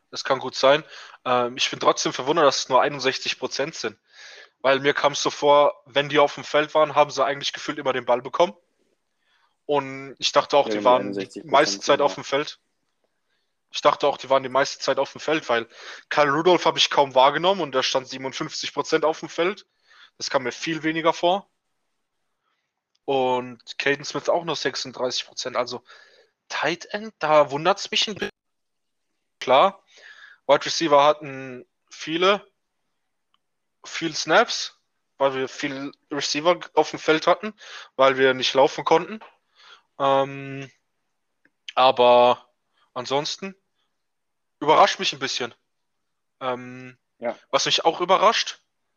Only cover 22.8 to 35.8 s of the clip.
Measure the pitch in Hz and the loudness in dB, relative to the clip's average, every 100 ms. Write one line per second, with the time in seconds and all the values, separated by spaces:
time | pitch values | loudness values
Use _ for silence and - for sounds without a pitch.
22.8 | _ _ - 135 127 127 127 120 - - | _ _ -4 -2 0 -2 -4 -16 -18 -6
23.8 | 139 143 143 147 - 175 170 143 139 - | -2 -2 -4 -8 -2 -2 -2 -6 -6 -8
24.8 | 135 120 127 - - - 127 123 123 120 | -10 -8 -6 -6 -8 -12 -8 -6 -6 -8
25.8 | _ - _ _ _ _ - - 143 170 | _ -20 _ _ _ _ -10 -6 -4 -6
26.8 | - 208 220 - 151 151 139 139 170 196 | -10 -12 -12 -6 2 4 4 0 -2 -2
27.8 | - 220 - 202 202 - _ _ _ _ | -2 -4 -2 -6 -10 -12 _ _ _ _
28.8 | _ _ _ _ _ - - 131 190 - | _ _ _ _ _ -10 2 4 4 0
29.8 | _ - - - - _ - 147 143 - | _ -20 -20 -20 -20 _ 2 2 2 -4
30.8 | 160 143 147 147 147 135 135 123 - _ | 4 6 6 2 -4 -12 -14 -16 -18 _
31.8 | _ - - 165 185 202 - _ _ _ | _ -16 -6 0 2 0 -4 _ _ _
32.8 | _ _ _ _ _ _ _ _ _ _ | _ _ _ _ _ _ _ _ _ _
33.8 | - - 165 147 156 180 233 - - _ | -14 -8 -8 -6 0 2 2 -4 -10 _
34.8 | _ _ _ - 139 131 131 - 143 135 | _ _ _ -2 -2 -2 -8 -6 -8 -8